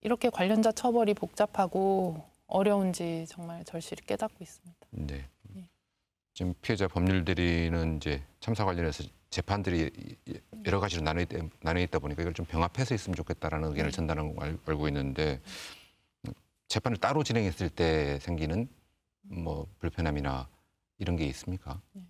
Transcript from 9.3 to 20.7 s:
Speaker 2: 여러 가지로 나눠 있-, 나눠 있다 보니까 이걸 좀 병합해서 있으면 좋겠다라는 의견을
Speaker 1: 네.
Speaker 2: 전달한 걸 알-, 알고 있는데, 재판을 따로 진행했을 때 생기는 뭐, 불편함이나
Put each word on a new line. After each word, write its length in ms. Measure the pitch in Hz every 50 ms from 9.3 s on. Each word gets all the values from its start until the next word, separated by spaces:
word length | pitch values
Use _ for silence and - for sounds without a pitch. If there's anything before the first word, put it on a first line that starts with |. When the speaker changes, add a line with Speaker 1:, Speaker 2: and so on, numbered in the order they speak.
| - - 90 - 98 104 98 95 90 85 80 76 - - - - - - _ - - - - _ - 220 214
Speaker 2:
여러 140 | 101 95 98
가지로 220 | 92 101 90 85
나눠 200 | 78 78 78 85
있-, 280 | 87 82 - 85 82 78 - -
나눠 200 | - 82 82 90
있다 180 | 90 87 - 80
보니까 220 | - 73 73 73
이걸 120 | 82 87 85
좀 120 | - 90
병합해서 480 | - - 82 82 87 - - 135 123 131
있으면 220 | 107 - - 92
좋겠다라는 540 | 82 82 - 87 - - 80 - 156 - 80
의견을 220 | 73 143 78 73
Speaker 1:
네. 40 | 71
Speaker 2:
전달한 400 | - - - 80 - 78 76 73
걸 100 | 73 73
알-, 120 | 73 80 82 - -
알고 200 | 78 73 73 76
있는데, 500 | 71 71 69 67 67 69 78 76 71 65 - - - - - - - - - - _ _ _ _ _ _ _ 110 - _ _ _ _ _ _ _
재판을 300 | - 110 - 127 120 101
따로 260 | - - 135 151 147
진행했을 460 | - 113 117 110 95 82 - 98 85
때 500 | - - 85 82 80 78 76 71 71 71
생기는 480 | - - 87 78 78 76 78 - 240 - - _ _ _ _ _ _ _ _ _
뭐, 460 | _ 202 - 90 82 80 76 76 78 95 - _
불편함이나 680 | - 82 - - 85 78 73 73 69 69 67 65 65 - - _ _ _